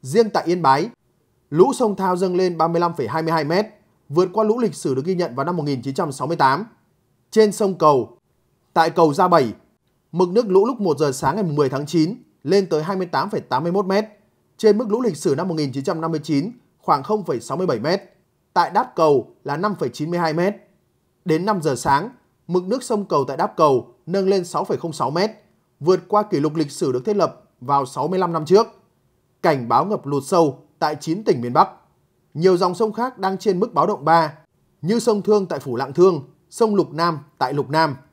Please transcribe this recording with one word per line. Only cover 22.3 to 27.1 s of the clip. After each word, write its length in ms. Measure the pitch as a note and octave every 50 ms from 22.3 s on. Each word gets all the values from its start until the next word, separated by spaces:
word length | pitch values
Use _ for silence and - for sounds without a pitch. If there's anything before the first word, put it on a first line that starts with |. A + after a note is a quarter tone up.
| _ _ _
mực 180 | - E3+ F3+ F3+
nước 180 | F#3 A3+ C#4
sông 220 | - - A#3+ G#3 G3
Cầu 200 | - F3+ D3 C3+
tại 120 | C#3 C3+
Đáp 160 | C3+ F3+ G#3 -
Cầu 380 | - D#3+ D3+ C3+ A#2+ A2+ - _ _ _
nâng 220 | - F3 G3 G3 F#3+
lên 160 | G3+ F#3+ F3
sáu 200 | E3+ - D#3 F3+
phẩy 120 | - F3+
không 160 | B2+ - E3+
sáu 180 | D3 - C#3+ B2
mét, 200 | D3 E3+ G3 A3 - _ _ _ _ _ _ _ _ _
vượt 200 | C#3 E3+ F#3+ F3+ - -
qua 140 | - G#3
kỷ 180 | G#3 G#3+ - D3
lục 140 | C#3+ D#3 D3+
lịch 160 | E3 D3+ C#3+
sử 220 | - - E3+ C#3+
được 120 | B2 B2+ -
thiết 120 | G#3+